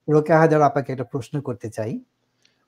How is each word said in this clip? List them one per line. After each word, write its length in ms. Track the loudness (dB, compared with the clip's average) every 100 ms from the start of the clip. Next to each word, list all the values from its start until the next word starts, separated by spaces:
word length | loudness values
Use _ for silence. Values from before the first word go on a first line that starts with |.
| 0
রোকেয়া 300 | 0 4 4
হায়দার 240 | 4 4
আপাকে 300 | 2 0 -6
একটা 120 | -8
প্রশ্ন 360 | -8 -10 -8 -10
করতে 300 | -8 -10 -10
চাই। 300 | -10 -8 -10 -14 _ _ _ _ _